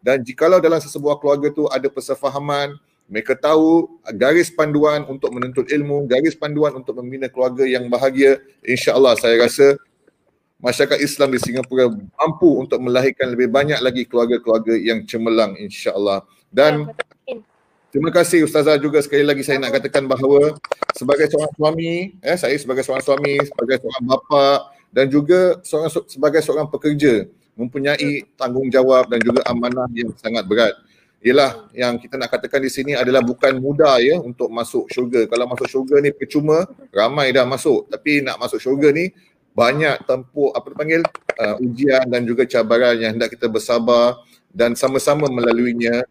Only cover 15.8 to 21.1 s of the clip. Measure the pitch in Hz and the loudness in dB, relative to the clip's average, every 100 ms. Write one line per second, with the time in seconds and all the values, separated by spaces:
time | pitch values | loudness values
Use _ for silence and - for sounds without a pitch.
15.8 | - 95 101 98 - _ _ 104 147 151 | -6 -2 -2 -2 -6 _ _ 2 2 2
16.8 | 147 - - _ - 240 _ _ _ _ | -6 -12 -16 _ -14 -14 _ _ _ _
17.8 | _ 139 165 170 170 180 151 156 147 151 | _ -4 0 0 2 2 2 2 2 2
18.8 | 147 147 147 143 143 139 135 135 131 131 | 2 0 0 0 2 0 -2 -2 0 -2
19.8 | 135 143 135 131 135 143 147 151 - - | 0 -2 0 0 4 4 4 -2 -10 -8
20.8 | - - 127 | -6 -6 0